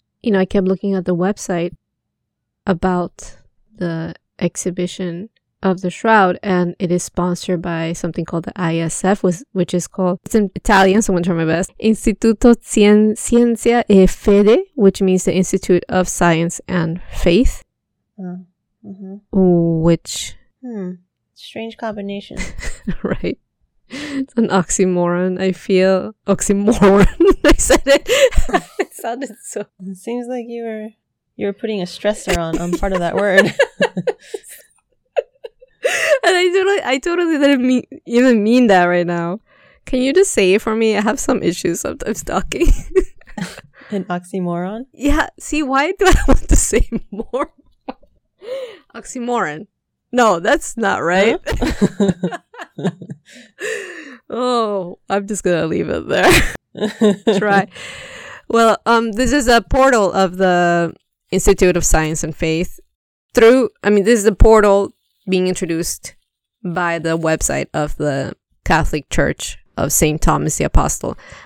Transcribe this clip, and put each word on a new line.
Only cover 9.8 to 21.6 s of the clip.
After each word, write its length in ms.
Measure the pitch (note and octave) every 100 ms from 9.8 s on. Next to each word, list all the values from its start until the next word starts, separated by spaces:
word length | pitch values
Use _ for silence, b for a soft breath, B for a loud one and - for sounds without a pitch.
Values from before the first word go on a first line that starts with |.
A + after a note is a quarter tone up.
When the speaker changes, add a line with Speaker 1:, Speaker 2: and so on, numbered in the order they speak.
| -
Speaker 1:
called, 320 | - F3+ F3 -
it's 100 | A3
in 160 | G3 -
Italian, 460 | - G3 F#3+ G#3
so 100 | G#3
I'm 20 | F3+
gonna 100 | F3
try 100 | E3
my 100 | D#3+
best, 260 | E3 - -
Istituto 720 | A3 G#3+ A3+ G3+ A3+ G#3+ A#3+ A#3
Cien-, 540 | - G#3+ G#3 G#3+ G#3+ G#3+
Scienza 680 | - A#3 A#3+ A3+ A#3 A#3+ -
e 180 | F#3+ F#3
Fede, 520 | - - G3+ G#3 D#4 G4 C#4+
which 260 | G3 -
means 220 | F#3+ F#3 D3+
the 80 | F#3
Institute 480 | F#3 F#3+ - F3 -
of 180 | F#3 F3
Science 520 | - F3 E3 E3+ - -
and 340 | F3+ E3 F3 -
Faith. 520 | - F3 F3 C4 - _ _ _ _ _ -
Speaker 2:
Uh, 240 | F#3 F3+ F3+ _ _ _ G#3
mm-hmm. 300 | F#3+ F#3+ G3+ -
Speaker 1:
Which 1040 | F#3+ F#3 E3+ E3+ E3 E3 E3 - - - - _ _
Speaker 2:
Hmm. 300 | B3 G#3+ F3+ F3+ _ _ _
Strange 440 | _ - -